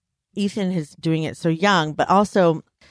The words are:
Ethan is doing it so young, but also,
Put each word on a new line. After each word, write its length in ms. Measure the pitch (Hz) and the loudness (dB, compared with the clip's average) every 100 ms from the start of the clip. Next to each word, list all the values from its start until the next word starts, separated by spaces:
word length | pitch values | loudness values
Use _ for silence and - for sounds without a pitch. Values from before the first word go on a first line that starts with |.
| _ _ _ | _ _ _
Ethan 380 | - 202 220 185 | -6 -4 -4 -4
is 180 | 185 147 - | -4 -8 -6
doing 260 | 165 160 | -4 -2
it 140 | 156 - | -4 -4
so 120 | 170 | -2
young, 460 | 160 202 185 156 | 0 2 2 0
but 160 | 147 - | -2 2
also, 520 | 196 208 208 175 160 - _ _ | 2 2 2 2 0 -8 _ _